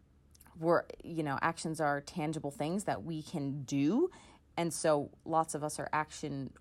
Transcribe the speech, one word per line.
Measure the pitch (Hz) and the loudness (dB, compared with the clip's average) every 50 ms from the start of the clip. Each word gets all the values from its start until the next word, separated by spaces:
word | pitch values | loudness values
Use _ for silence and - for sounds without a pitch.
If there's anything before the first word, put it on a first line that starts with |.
| _ _ _ _ _ _ - - - - - 170 | _ _ _ _ _ _ -20 -20 -20 -20 -10 0
we're, | 160 170 165 - - - - - - | 4 4 4 4 4 0 -8 -14 -10
you | 147 170 160 156 | -6 -4 -2 0
know, | 143 135 - | 0 0 0
actions | - 165 160 - - 165 160 147 | 0 0 0 -2 -4 -4 -2 0
are | 156 143 143 143 | 2 2 2 0
tangible | 139 - - 180 151 160 160 156 143 143 | -4 -6 -4 -2 -2 -2 -2 -2 -4 -6
things | 143 - 147 156 180 208 190 | -4 -2 -2 -2 -2 -2 -2
that | 156 131 95 107 | -2 -2 -2 -4
we | 165 160 156 151 | -6 -6 -6 -6
can | - - 151 139 139 135 147 127 | -6 -4 -4 -2 -2 -4 -4 -4
do. | - 143 139 139 151 208 277 359 359 - - - - - - _ _ _ | 0 2 4 4 4 6 4 4 2 0 -8 -20 -20 -20 -20 _ _ _
And | - 170 165 - | -2 -2 -2 -2
so | - - 160 151 143 127 - - - _ | 2 4 4 4 4 2 -2 -10 -12 _
lots | - 165 160 160 - - | 2 2 2 2 2 -2
of | 147 147 | -4 -4
us | 151 - - | -4 -4 -6
are | - - - | -4 -2 0
action | 151 151 - - - 156 147 143 139 131 - - - | 0 0 -2 -6 -8 -6 -4 -4 -4 -6 -8 -8 -2